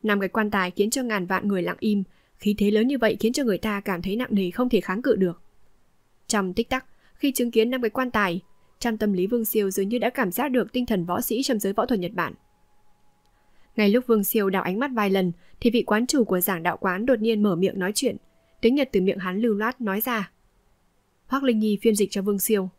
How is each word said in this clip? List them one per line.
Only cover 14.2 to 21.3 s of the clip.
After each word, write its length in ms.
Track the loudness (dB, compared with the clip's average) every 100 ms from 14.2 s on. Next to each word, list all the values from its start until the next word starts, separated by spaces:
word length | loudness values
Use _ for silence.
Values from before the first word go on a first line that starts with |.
Siêu 260 | 2 0 0
đảo 120 | 0
ánh 160 | -2 -2
mắt 120 | -2
vài 160 | 0 0
lần, 220 | 2 0 -2 -14 -2
thì 100 | 0
vị 120 | 2
quán 240 | 0 0 2
chủ 180 | 2
của 160 | 2 2
giảng 220 | 0 -2
đạo 140 | -2 -2
quán 300 | -2 -2 2
đột 140 | 2
nhiên 220 | 2 2
mở 140 | 2 2
miệng 220 | 0 0
nói 140 | -4
chuyện. 220 | 0 -2 -4 _ _ _ _
Tiếng 140 | 2
Nhật 140 | 2 2
từ 80 | 2
miệng 180 | 0 -2
hắn 220 | -4 -2
lưu 140 | 0
loát 260 | 0 -2 -4
nói 200 | -4 -2
ra. 300 | -2 -4 -6 _ _ _ _ _ _ _ _ _
Hoắc 160 | _